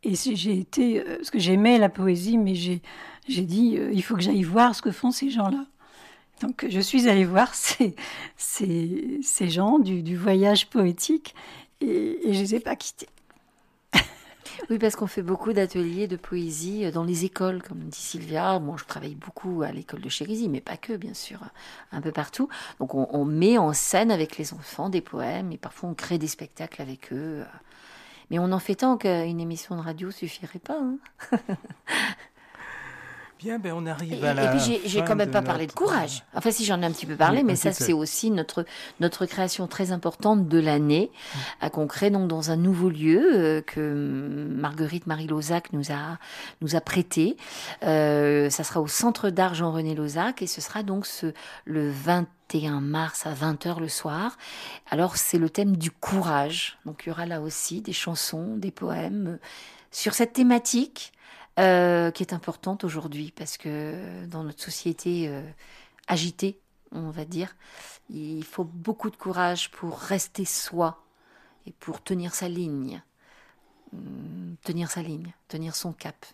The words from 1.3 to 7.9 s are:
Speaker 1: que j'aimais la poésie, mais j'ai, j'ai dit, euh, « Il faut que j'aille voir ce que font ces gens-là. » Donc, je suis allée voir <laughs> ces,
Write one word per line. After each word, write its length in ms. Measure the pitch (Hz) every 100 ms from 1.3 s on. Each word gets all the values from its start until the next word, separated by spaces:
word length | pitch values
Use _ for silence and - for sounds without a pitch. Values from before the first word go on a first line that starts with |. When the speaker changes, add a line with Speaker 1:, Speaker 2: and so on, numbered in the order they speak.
Speaker 1:
que 80 | 240
j'aimais 380 | 175 190 220 240
la 120 | 202
poésie, 480 | 180 190 175 185 226
mais 180 | 202 180
j'ai, 260 | 175 180 - - - - -
j'ai 160 | 254
dit, 320 | 180 190 233 220
euh, « 140 | -
Il 100 | 208
faut 120 | - 220
que 60 |
j'aille 220 | 180 202
voir 320 | 170 196 240 220
ce 60 |
que 100 | -
font 200 | 185 247
ces 180 | 247 277
gens-là. » 360 | 233 196 277 277 _ - - - - _ _
Donc, 240 | - 247 -
je 120 | 190
suis 280 | 185 269 240
allée 180 | 196 185
voir 280 | 185 247 -
<laughs> 0 |
ces, 400 | - - 226